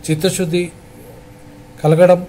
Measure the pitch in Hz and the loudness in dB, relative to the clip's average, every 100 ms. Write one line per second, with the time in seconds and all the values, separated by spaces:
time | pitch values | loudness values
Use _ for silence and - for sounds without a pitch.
0 | - 156 185 180 180 175 175 - - - | -6 -4 -4 -4 -4 -4 -6 -12 -20 -20
1 | - - - - - - - - 156 160 | -20 -20 -20 -20 -20 -20 -20 -6 0 4
2 | 180 180 | 4 4